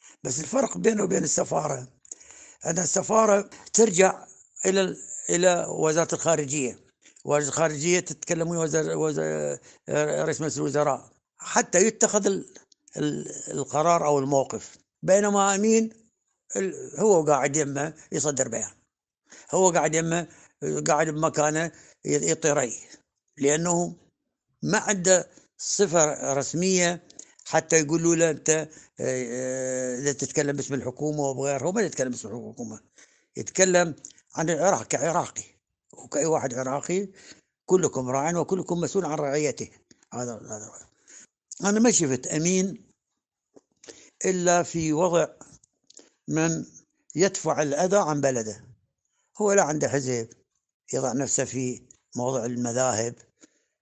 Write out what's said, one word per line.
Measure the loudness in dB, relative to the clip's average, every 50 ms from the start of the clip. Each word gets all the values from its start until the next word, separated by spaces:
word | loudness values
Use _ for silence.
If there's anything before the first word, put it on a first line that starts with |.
| _ -20 -20 _ -8
بس | -8 -6 -6
الفرق | -6 -4 -2 0 0 0 -2 2
بينه | 2 2 2 2
وبين | 0 0 0 0 0
السفارة | 0 0 -2 -2 0 -2 -2 -2 -2 -6 -6 -8 -14 _ _ _ -20 -20 -20 -20 -20 -20 -20 -20 -20 -18 _ -6
أن | -4 -2 -2
السفارة | -2 0 0 -2 0 2 4 4 6 6 4 2 2 -2 -12 -20 -12 -2
ترجع | 4 4 4 6 6 6 6 6 4 0 -10 -20 -20 -20 -20 _ -12 -4 -2
إلى | 0 2 2
ال-، | 0 0 -4 -8 -12 -16 -14 -12 -6 -2
إلى | 0 2 4 4 4 2 -2 -4
وزارة | -4 0 0 2 2 2 2 0 0
الخارجية. | -2 2 2 2 2 0 -4 -4 -4 -4 -4 -6 -10 _ _ _ _ _ -20 _ -12 -4
وزارة | 0 0 0 0 0
الخارجية | 0 0 0 0 0 -2 0 2 2 2
تتكلم | 0 -4 -12 -10 -4 -4 -2 -2 -2 -2
ويا | -2 -2
وزر-، | -2 0 0 0 0 0 -2
وز-، | -2 -2 -2 -2 -2 -2 -2 -2 -2 -4 -4 -6 -8 _ -20 -20 _ -10 -4 -2 -2 0 0 0 -2 -2
رئيس | -2 -2 -4
مجلس | -4 -6 -4 -4
الوزراء | -4 -2 0 0 0 0 0 -4 -6 -16 _ _ _ _ _ -18
حتى | -8 0 0 0 0 2 2 2 4
يتخذ | 2 2 2 0 2 2 2 0
ال-، | 0 -2 -2 -6 -10 -18 -20 _ _ _ _ _ _ -8
ال-، | -4 -4 -4 -4 -6 -8 -10 -14 -14 -12 -10
القرار | -8 -8 -6 -2 0 2 4 4 4 4 4
أو | 2 2 2
الموقف، | 2 2 2 2 0 0 -6 -10 -10 -12 -20 -20 _ _ _ -6
بينما | 2 4 4 4 4 4 2 4 4 2 2
أمين | 2 4 4 4 4 2 0 -6 _ _ _ _ _ _ _ _ _ _ -10 -6
ال-، | -4 -4 -4 -6 -8 -12 -10 -4 0
هو | 4 6 6 6 6
قاعد | 4 4 4 2 0 0
يمه | 0 -2 -2 -2 -4 -4 -6 -8 -12 -14 -6
يصدر | -4 -2 -2 -2 -2 -2 -2 -4
بيان، | -4 -8 -8 -10 -14 _ _ _ _ _ _ _ _ _ _ _ -20 -20 -10 -2
هو | 2 4 4 6
قاعد | 4 4 0 2 0
يمه، | 0 0 0 -2 -4 -4 -8 -14 -20 -20 _ _ -8 -6 -4 -4 -2 0 0
قاعد | 2 2 2 0
بمكانه | 0 -2 -2 -2 0 2 0 0 0 -2 -4 -6 -8 -14 -20 -20 _ _ -4
ي-، | -2 -2 0 0 0
يعطي | -2 0 2 0
رأي، | 2 2 0 -2 -6 -12 -18 -20 -20 -20 _ _ _ _ _ _ _ -2
لأنه | 0 0 2 2 0 0 0 0 0 -2 -6 -14 _ _ _ _ _ _ _ _ _ _ _ -8
ما | -4 -2 0 0
عنده | 0 -2 -2 0 4 6 6 4 4 -2 -14 -20 _ _ _ -12
صفة | -8 -6 0 0 2 4 4 4 4 4 2 -4 -4 -2 -2
رسمية | -2 -2 -2 -2 -2 0 2 2 4 2 2 0 -4 _ -20 -20 -20 -20 _ _ _ -8
حتى | 0 0 0 2 4 2 2
يقولوا | 4 2 0 0 2 2 2
له: | 4 2 2
"أنت، | 0 -2 0 0
آه، | 2 2 0 -6 -12 -20 -20 _ _ -6
آه، | -4 -4 -4 -4 -4 -6 -6 -6 -6 -6 -4 -4 -4 -4 -4 -4 -4 -4 -4 -2
إذا | -2 -2
تتكلم | -2 -2 -6 -4 -2 0 0 0 -2
باسم | -4 -4 -4 -6
الحكومة | -6 -6 -6 -6 -6 -4 -4 -2 -2
وبغيره". | -2 -2 -2 -2 -4 -4 -4 -2 -2
هو | -2
ما | -2 -2
يتكلم | -2 -2 -2 -4 -4 -4
باسم | -4 -8 -10 -12
الحكومة، | -12 -12 -12 -14 -12 -12 -12 -12 -12 -16 _ _ _ _ -20 _ _ _ _ _ -12
يتكلم | -12 -10 -4 2 4 4 6 6 4 4 2 -2 -10 -14 -20 -20 _ _ _ -6
عن | -4 -2 -2
العراق | 0 2 2 2 2 2
كعراقي، | -2 -4 -4 -2 0 0 0 0 -2 -4 -8 -16 -18 -18 _ _ _ _ _ _ _ _
وكأي | -20 -20 -14 -6 -4 -2 0
واحد | 0 0 0 -2 -4 -6
عراقي | -4 -6 -4 -6 -6 -4 -4 -4 -4 -4 -6 -12 -20 -20 -20 -20 _ _ _ _ _ _
كلكم | 2 2 4 4 2 0 -2 -4 -2
راع | -2 0 0 0 0 -2
وكلكم | -2 -2 -2 -4 -2 -2 -2 -2
مسؤول | -2 -2 -2 -2 -2
عن | -2 -2 -2
رعيته. | -2 -2 0 0 0 -2 -2 -4 -10 -14 _ _ _ _ -20 _ _ -14
هذا، | -10 -8 -8 -8 -10
هذا | -12 -12 -14 -14 -14 -14 -18 -20 -20 -20 _ _ _ _ _ -20 -20 -20 _ _ _ _ -20 -10 -4 0
أنا | 0 2 4
ما | 4 4
شفت | 4 4 2 2 0 -2 -4
أمين | -4 -4 -2 0 2 2 2 0 -2 -4 -10 -16 _ _ _ _ _ _ _ _ _ _ _ _ _ _ -20 _ _ _ _ -20 -20 -20 -20 -20 -20 _ -4 -2
إلا | -2 0 2 4 4 4 4
في | 2 0 -2 -2 0 0
وضع | 2 2 2 2 2 2 0 0 -4 -16 -20 -20 -20 -20 _ _ _ _ _ _ -20 -20 -20 _ _ _ -8 -4
من | -2 0 0 0 -2 -4 -8 -12 -16 -20 _ _ _ _ _ _ 0
يدفع | 0 0 2 0 -2 -4 -2 -2 0
الأذى | 0 -2 0 0 0 2 2
عن | 2 2 2 0 0
بلده. | 0 0 0 0 -4 -6 -10 -14 -16 -20 -20 _ _ _ _ _ _ _ _ _ _ _ _ -2
هو | 2 4
لا | 4 4
عنده | 4 2 0 0 -2 0
حزب | 0 -2 -2 -2 -4 -4 -6 -8 -12 _ _ _ _ _ _ _ _ _ _ -8
يضع | -6 -4 -2 -2
نفسه | -2 -2 -4 -2 -2 -2 -2
في | -4 -4 -6 -6 -6 -6 -10 -14 _ _ _ _ _ -8
موضع | -4 -4 -2 -2 -2 -4
المذاهب | -4 -4 -4 -4 -2 0 0 0 0 0 0 -2 -4 -6 -10 -20 _ _ _ -20 _ _ _ _ _ _ _